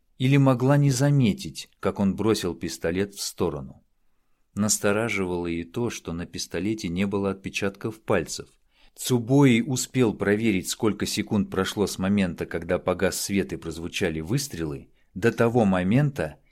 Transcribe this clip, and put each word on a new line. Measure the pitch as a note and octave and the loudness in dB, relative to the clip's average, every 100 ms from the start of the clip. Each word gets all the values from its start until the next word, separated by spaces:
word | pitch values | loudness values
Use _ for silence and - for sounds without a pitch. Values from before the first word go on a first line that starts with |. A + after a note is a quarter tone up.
| _ - | _ -2
или | C3 C#3 | 2 4
могла | C3+ B2+ B2+ C#3+ | 4 4 4 4
не | C#3+ | 4
заметить, | B2+ C#3+ C#3+ A2+ - D#2 - - _ | 4 4 4 4 2 -6 -12 -16 _
как | G2 F#2+ | -4 0
он | G2 F#2 | 0 2
бросил | G#2+ G#2 F#2 D#2+ | 2 2 0 -4
пистолет | E2+ - E2 F2+ G2+ | -8 -4 -2 -2 -4
в | - | -6
сторону. | - - F2+ D2 C#2 - _ _ _ _ _ _ _ G2+ | -10 -2 -2 -2 -10 -18 _ _ _ _ _ _ _ -4
Настораживало | G#2+ - G#2 G#2 A#2 G2+ F#2 F2 F2 | -2 0 0 0 0 -2 -2 -2 -2
и | E2+ | -4
то, | E2+ A#2 A#2 | -6 -4 -4
что | - - | -6 -8
на | E2+ F2 | -8 -8
пистолете | - - E2+ G2 A2 F#2 | -10 -8 -4 -4 -4 -4
не | F2 G2+ | -2 0
было | G2+ G2 | 0 -2
отпечатков | G2 - - G2+ G2 A2+ A2 | -4 -8 -4 -4 -4 -10 -6
пальцев. | - G2+ - - - _ _ _ _ - | -2 0 -2 -8 -14 _ _ _ _ -10
Цубои | - B2 A2+ C#3 C#3 A2+ | -2 0 4 6 6 6
успел | D3 B2+ - C3 A2+ | 2 -4 -2 0 0
проверить, | - G2 G#2 A2+ F#2+ D#2+ | 2 2 2 2 0 -2
сколько | - A2 G2+ G2 | -2 -2 0 -2
секунд | - G2 G#2+ F#2+ | -4 -2 -2 0
прошло | F#2 F#2 G#2+ F#2+ | -2 -2 0 -2
с | - | -2
момента, | F#2+ G2+ F2+ D#2+ E2+ | 0 2 0 -2 -6
когда | E2+ E2+ F2 | -6 -2 -2
погас | - F2+ F#2 - | 0 0 0 0
свет | - G2 F2+ | -2 -2 -2
и | D#2+ | -6
прозвучали | E2 D#2 E2+ - F2+ D#2+ | -8 -8 -8 -4 -2 -2
выстрелы, | D#2 C#3 - E2+ D#2 B2+ - _ _ F#2 | -4 -4 -4 -6 -6 -8 -14 _ _ -2
до | A2+ | 0
того | - A#2 A#2+ G2+ | 2 2 4 4
момента, | F#2 F#2 A#2+ D3 - D#2 - _ | 2 2 2 2 -2 -6 -8 _